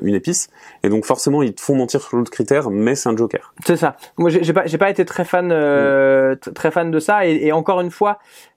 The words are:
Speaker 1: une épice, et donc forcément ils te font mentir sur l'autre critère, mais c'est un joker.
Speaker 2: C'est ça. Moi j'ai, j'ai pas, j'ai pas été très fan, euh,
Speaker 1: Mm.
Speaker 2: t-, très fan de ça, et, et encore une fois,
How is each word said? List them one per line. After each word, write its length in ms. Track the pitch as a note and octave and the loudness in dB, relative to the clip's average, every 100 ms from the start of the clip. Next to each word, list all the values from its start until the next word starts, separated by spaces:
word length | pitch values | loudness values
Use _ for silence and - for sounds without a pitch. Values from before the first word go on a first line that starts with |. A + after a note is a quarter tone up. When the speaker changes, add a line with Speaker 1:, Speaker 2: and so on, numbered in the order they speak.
Speaker 1:
une 100 | - | -2
épice, 380 | G2 D#3+ F3+ - _ - - | -2 -2 -4 -6 _ -20 -6
et 60 | G2+ | -2
donc 160 | G#2+ - | 0 0
forcément 360 | C3 D3 D3 | -2 0 0
ils 140 | C3 - | -2 -2
te 60 | |
font 120 | - C3+ | -2 0
mentir 280 | A#2+ C#3 | 0 -4
sur 140 | - A#2+ | -2 -4
l'autre 120 | A#2 | -2
critère, 400 | - A2 C#3 C3 | -4 0 0 0
mais 240 | G2+ A2+ | 0 0
c'est 160 | C#3 A#2+ | 0 -2
un 80 | A2 | 0
joker. 380 | A#2 - - - - | -2 -4 -10 -4 0
Speaker 2:
C'est 120 | E3+ | 0
ça. 200 | - - - - | 0 -4 -10 -2
Moi 100 | E3+ | 0
j'ai, 140 | E3+ | 2
j'ai 100 | E3+ | 2
pas, 140 | F3 E3 | 0 0
j'ai 100 | D#3 | 0
pas 140 | G3 | 2
été 120 | G3 | 2
très 220 | F3 - E3+ | -2 -4 -2
fan, 240 | F3+ F3+ | -2 0
euh, 800 | D#3+ D3 C#3+ C#3 C#3 C3+ C3+ C3+ | 0 2 2 2 4 4 4 2
Speaker 1:
Mm. 40 | C3 | -2
Speaker 2:
t-, 160 | - | -8
très 160 | - D#3+ | -4 -2
fan 220 | F3 E3+ | 0 0
de 80 | D#3 | -2
ça, 260 | D#3 G#3 F3+ | 0 0 2
et, 200 | D#3 D3+ | 0 0
et 40 | |
encore 300 | D#3+ D#3+ F3+ | 0 0 -2
une 80 | F3+ | -4
fois, 300 | - G#3 G#3 _ - - | -2 -2 -2 _ -20 -20